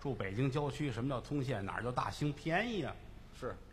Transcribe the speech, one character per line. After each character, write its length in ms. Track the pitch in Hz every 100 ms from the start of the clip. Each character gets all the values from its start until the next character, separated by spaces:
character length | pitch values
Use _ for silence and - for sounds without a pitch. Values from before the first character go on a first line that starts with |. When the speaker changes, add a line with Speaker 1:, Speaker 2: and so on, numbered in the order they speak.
Speaker 1:
住 140 | 143 113
北 180 | 98
京 160 | 101 139
郊 200 | 139 147
区， 220 | 123 147
什 120 | 113
么 40 | 131
叫 140 | 123
通 220 | - 147
县？ 200 | 127 110
哪 100 | 95
儿 100 | 87
叫 80 | 117
大 180 | 123 -
兴？ 240 | - 147
便 340 | 143 156 170 233
宜 160 | 214
啊。 80 | 123 - - - - -
Speaker 2:
是。 160 | 123 - -